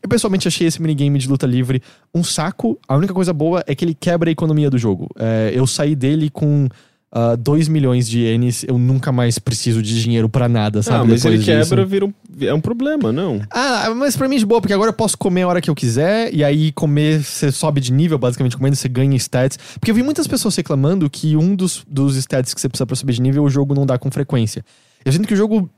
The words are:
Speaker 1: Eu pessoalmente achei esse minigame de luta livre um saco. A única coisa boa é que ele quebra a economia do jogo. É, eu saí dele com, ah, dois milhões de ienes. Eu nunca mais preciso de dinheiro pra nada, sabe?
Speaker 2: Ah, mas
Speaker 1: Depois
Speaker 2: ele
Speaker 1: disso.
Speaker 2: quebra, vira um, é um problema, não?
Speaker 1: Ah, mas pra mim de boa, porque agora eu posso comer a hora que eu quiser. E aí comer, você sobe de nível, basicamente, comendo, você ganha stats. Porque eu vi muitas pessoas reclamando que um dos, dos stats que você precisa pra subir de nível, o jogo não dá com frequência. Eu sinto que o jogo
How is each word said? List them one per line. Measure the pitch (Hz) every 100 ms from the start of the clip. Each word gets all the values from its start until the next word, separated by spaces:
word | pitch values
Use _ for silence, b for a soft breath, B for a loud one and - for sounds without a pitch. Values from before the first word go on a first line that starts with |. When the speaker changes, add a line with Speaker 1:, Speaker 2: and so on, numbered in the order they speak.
Speaker 1:
Eu | 202
pessoalmente | 233 220 190 180
achei | - 170
esse | 156
minigame | 160 147 143 143
de | 127
luta | 135 131
livre | 123 123 131 b b b
um | 170
saco. | 175 - 160 - 233 - -
A | 135
única | 190
coisa | 185 180
boa | 156 156 175 -
é |
que | 139
ele | 170 156
quebra | 180 170 170
a |
economia | 156 165 151 147
do | 127
jogo. | 113 92 - -
É, | 113 113 110
eu | 123 131
saí | - 147 151
dele | 135 156 151
com, | - 147 147 131 b b b _
ah, | 113 117 120
dois | 117 151 156
milhões | 156 131 123 113
de | 117
ienes. | 113 113 123 113 -
Eu | 123
nunca | 123 131 139
mais | 123 120 113
preciso | - 110 120 113
de | 107 113
dinheiro | 113 117 110
pra | 123 120
nada, | 117 104 104
sabe? | 104 -
Speaker 2:
Ah, | 117
mas | 113
Speaker 1:
Depois | 113
Speaker 2:
ele | 110
Speaker 1:
disso. | 107 113 165
Speaker 2:
quebra, | - 190
vira | 196 196
um, | - - -
é | 107
um | 147
problema, | 202 233 277 311 117
não? | 131 185 107 104
Speaker 1:
Ah, | 233 277 226 214 226
mas | 285 -
pra | 269
mim | 277
de | 208
boa, | 233
porque | 190 196
agora | 226
eu |
posso | 220 220 -
comer | 196 180
a | 180
hora | 175
que | 165
eu | 143
quiser. | 123 113 165 214 226
E | 160
aí | 143 147 156
comer, | 143 156 147 151 156
você | 139 - 143
sobe | - 160 147
de | 123
nível, | 131 165 151
basicamente, | 123 123 127 120
comendo, | 135 135
você | 139
ganha | 127 139 131
stats. | - 127 135 - B B
Porque | -
eu | 220
vi |
muitas | 262 311 302
pessoas | 262 220 180
reclamando | - 143 143 190 147
que | - 156 151
um | 175 202
dos, | 180 - -
dos | 143 139 131
stats | 131 135 123
que | -
você | 131
precisa | - 123
pra | 127
subir | 135
de | 117
nível, | 127 139
o | 143
jogo | 135 139
não | 139 139
dá | 123
com | 139
frequência. | - 139 131 107 - - b b b
Eu | 131
sinto | 151 214
que |
o | 202
jogo | 214 220 175